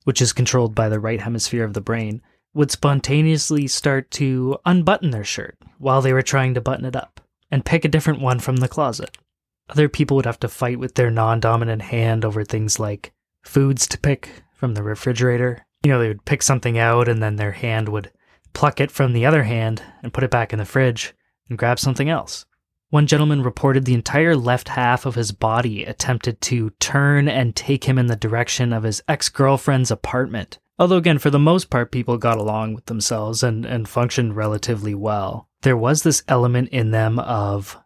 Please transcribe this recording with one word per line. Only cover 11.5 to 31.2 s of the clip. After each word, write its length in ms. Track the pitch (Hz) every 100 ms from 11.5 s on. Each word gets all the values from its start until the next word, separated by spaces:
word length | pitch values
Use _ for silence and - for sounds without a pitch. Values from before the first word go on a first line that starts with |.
| 117 117 110
hand 420 | 98 117 113 113 110
over 180 | 107
things 360 | 104 110 107 -
like 340 | 107 104 - _ _ _
foods 420 | - 143 135 131 -
to 100 | -
pick 420 | 143 135 - - _
from 220 | _ 123
the 80 | 104
refrigerator. 840 | 104 107 - 117 123 120 123 117 _ _
You 80 | 147
know, 80 | 127
they 80 | 117
would 180 | 104 -
pick 160 | 147
something 380 | - 131 123 117
out 280 | 117 120 120
and 140 | 113
then 140 | 107 104
their 160 | 104
hand 360 | 98 120 110 107
would 240 | 104 95 _ _ _ _
pluck 280 | - 147 -
it 80 | 143
from 240 | - 135
the 140 | 117 127
other 160 | 160
hand 400 | 113 117 113 110 - -
and 100 | 120
put 120 | -
it 80 | 131
back 200 | 120 113
in 60 | 107
the 80 | 101
fridge 480 | 135 131 113 - - _ _ -
and 80 | 117
grab 220 | 120 120
something 320 | 135 123 143
else. 380 | 160 - - - _ _ _ _
One 160 | 151 147
gentleman 380 | 151 151 143
reported 420 | 127 - 139 135 127
the 80 |
entire 420 | 123 - 143 165 147
left 340 | 123 123 -
half 360 | - 123 123 135
of 80 |
his 180 | 117 107
body 540 | 101 110 113 120 101 -
attempted 560 | - - 120 - 113
to 300 | - 123 110 -
turn 480 | - 143 143 143 143
and 280 | 131 120 -
take 280 | - 139
him 160 | - 131
in 80 | 123
the 80 | 110
direction 580 | 110 117 120 - 120
of 80 | 113
his 220 | 110 101 -
ex-girlfriend's 840 | 147 - - 135 139 - 135 120
apartment. 640 | 110 - 127 131 110 98 - _ -
Although 180 | 180 180
again, 220 | 170
for 100 | 151